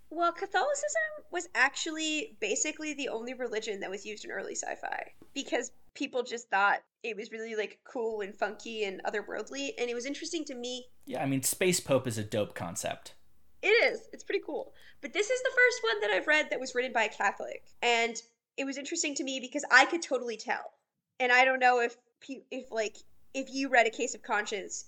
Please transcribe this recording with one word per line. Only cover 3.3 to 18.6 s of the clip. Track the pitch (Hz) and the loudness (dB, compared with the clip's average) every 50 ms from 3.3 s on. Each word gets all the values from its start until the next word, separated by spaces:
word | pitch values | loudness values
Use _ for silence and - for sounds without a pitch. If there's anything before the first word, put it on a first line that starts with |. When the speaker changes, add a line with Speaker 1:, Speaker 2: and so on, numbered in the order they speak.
| 262 | -6
Speaker 1:
religion | 240 247 226 208 220 214 226 196 196 | -6 -6 -4 -4 -4 -4 -4 -6 -6
that | - 180 | -6 -6
was | 190 208 - | -8 -8 -8
used | 214 208 - - | -10 -12 -10 -10
in | 233 | -8
early | 233 - - - - | -8 -6 -6 -6 -6
sci-fi, | - - - - - - - - - - - - - - - - | -6 -6 -6 -6 -6 -6 -6 -6 -6 -8 -10 -14 -20 -20 -12 -8
because | 277 240 - 320 247 262 - - - - - - | -8 -4 -2 -2 -2 -2 -4 -10 -18 -20 -14 -8
people | - 285 262 262 247 240 | -8 -6 -4 -4 -4 -4
just | 196 226 233 - - | -4 -6 -10 -4 0
thought | 202 190 202 202 165 - - _ _ _ - | 2 4 6 6 4 2 -2 _ _ _ -8
it | 240 208 | -8 -6
was | 190 233 - | -8 -8 -10
really, | 220 220 226 226 220 | -8 -8 -8 -6 -4
like, | 214 202 196 - - _ | -4 -4 -4 -6 -14 _
cool | - - 254 226 226 220 208 | -8 -4 -4 -2 -2 -2 -4
and | 202 190 208 | -6 -6 -4
funky | - - 202 214 - - 233 226 214 208 | -2 -2 -2 -4 -6 -10 -8 -4 -2 -2
and | 196 190 - - | -2 -4 -4 -4
otherworldly, | 214 220 208 202 - - - 214 - 262 277 277 277 - | -2 -2 -2 -4 -4 -6 -6 -6 -6 -6 -6 -4 -4 -4
and | - 240 240 | -2 -2 -2
it | 233 | -2
was | 240 233 | -4 -4
interesting | 277 285 - 330 294 349 320 294 | -6 -6 -6 -6 -6 -6 -6 -6
to | - 262 | -6 -8
me. | 240 240 247 254 247 247 - - - - | -8 -8 -8 -8 -8 -10 -14 -20 -18 -12
Speaker 2:
Yeah, | - - - | -8 -4 -2
I | 147 | 0
mean, | 135 135 135 - | 0 0 0 0
Space | - - - 196 185 175 - | 0 0 2 4 4 4 2
Pope | - - 135 123 123 | 4 4 4 4 4
is | 127 104 | 2 -2
a | 110 104 | -2 -2
dope | 107 - 107 101 - - | 0 0 0 0 0 -4
concept. | - 95 85 92 - - 82 85 - - - - - - - - - - - - - | -6 -8 -6 -6 -4 -4 -4 -4 -6 -10 -18 -20 -20 -20 -20 -20 -20 -20 -20 -10 -2
Speaker 1:
It | - | 2
is. | 370 440 466 302 233 - - - - | 4 6 6 6 4 2 -2 -8 -14
It's | - - - | -16 -14 -6
pretty | - 403 392 - | -4 -4 -4 -2
cool. | 339 294 214 - - - - - - - - | -4 -6 -6 -6 -8 -14 -20 -20 -20 -18 -14
But | - 262 - | -12 -4 -2
this | 339 415 453 | 0 0 2
is | 508 494 508 | 0 0 0
the | 523 | 2
first | 508 494 494 480 466 - 453 | 6 6 6 6 6 4 0
one | 440 440 415 | 0 0 2
that | 427 415 | 2 2
I've | 392 370 294 | 2 2 4
read | 311 302 302 294 294 | 4 4 4 4 2
that | 294 - | -2 -4
was | 262 254 - | -4 -2 -2
written | 247 254 254 | -2 0 2
by | - 233 214 | 2 2 2
a | 214 | 2
Catholic, | - - 202 202 - - - 117 - - - - - - | 2 2 0 0 0 0 -6 -8 -8 -10 -14 -18 -6 0
and | - 240 233 226 233 233 226 - - - _ _ _ _ _ | 2 4 4 4 4 2 -2 -6 -12 -18 _ _ _ _ _
it | 277 | -6